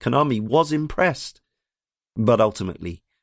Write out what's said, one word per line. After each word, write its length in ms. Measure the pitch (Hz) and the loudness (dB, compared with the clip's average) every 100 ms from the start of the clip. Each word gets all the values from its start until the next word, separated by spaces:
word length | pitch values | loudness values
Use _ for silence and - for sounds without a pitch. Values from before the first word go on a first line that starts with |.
Konami 400 | - 135 147 110 | -2 0 2 0
was 300 | 107 151 151 | 0 2 2
impressed. 680 | 151 151 - 180 131 - - _ _ _ _ _ _ _ - | -2 -4 0 0 -2 -10 -16 _ _ _ _ _ _ _ -2
But 240 | 110 113 | 2 4
ultimately 640 | 107 - 92 - 87 85 _ _ | 2 0 -8 -8 -10 -12 _ _